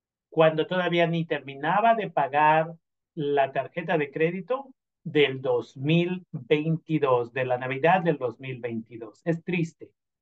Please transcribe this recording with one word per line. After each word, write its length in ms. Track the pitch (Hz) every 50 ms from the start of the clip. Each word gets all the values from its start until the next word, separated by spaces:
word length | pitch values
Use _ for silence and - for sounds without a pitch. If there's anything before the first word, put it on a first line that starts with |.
| _ _ _ _ _ _
cuando 380 | - 160 160 160 160 160 -
todavía 400 | - 180 185 175 170 175 175 170
ni 180 | 165 170 170 165
terminaba 720 | - 156 143 131 139 139 139 151 160 185 208 220 233 226
de 140 | 220 190 -
pagar 680 | - 151 143 131 139 147 151 156 156 160 160 165 165 - _ _ _ _ _ _ -
la 360 | 165 143 143 143 139 135 135
tarjeta 460 | 135 139 131 - - 170 160 185 180
de 140 | 156 143 143
crédito 600 | - 151 160 170 180 190 170 - 254 269 262 269 - _ _ _ _ _ -
del 380 | 160 135 151 143 131 131 131
dos 340 | 135 131 123 120 110 - -
mil 500 | 135 135 151 165 170 175 180 185 185 180 _
veintidós, 1000 | - 139 117 - 156 151 151 160 160 160 _ - 156 147 143 135 127 120 120 113 110
de 120 | 131 123
la 120 | 127 123
Navidad 440 | 127 131 127 131 135 139 165 185 190
del 160 | 170 170 147
dos 220 | 139 131 120 113 -
mil 200 | 135 135 127 120
veintidós. 640 | 120 120 117 113 117 - 120 110 113 107 - _ -
Es 180 | 170 170 165 -
triste. 460 | 180 175 170 165 165 - - - - _ _ _ _ _ _